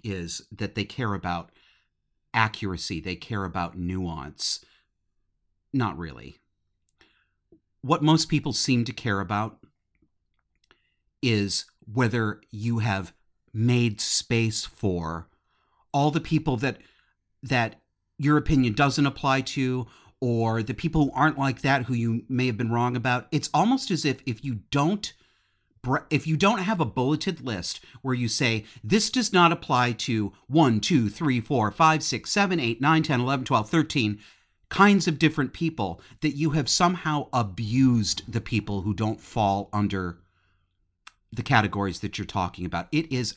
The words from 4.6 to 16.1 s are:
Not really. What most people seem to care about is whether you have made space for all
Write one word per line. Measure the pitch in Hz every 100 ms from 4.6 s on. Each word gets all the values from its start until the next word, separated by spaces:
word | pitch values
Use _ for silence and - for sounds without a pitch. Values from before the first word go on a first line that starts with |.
| _ _ _ _ _ _ _ _ _ _ _
Not | 135 110 76
really. | 80 62 64 - _ _ _ _ _ _ _ _ _ _ _ - _ _
What | 127 165
most | 151 156 -
people | 147 143
seem | 117 - 123
to | 117
care | - 117 98
about | 92 104 110 - - _ _ _ _ _ _ _ _ _ _ _ _ _ _ _
is | 127 107 101 - - _ -
whether | 110 117 117 107 104 _
you | 104 113 117
have | 110 95 87 - _ _ _
made | 110 117 123 120 104
space | - - - 117 113 107
for | - - 104 87 80 82 - _ _ _ _ _ _
all | 143 147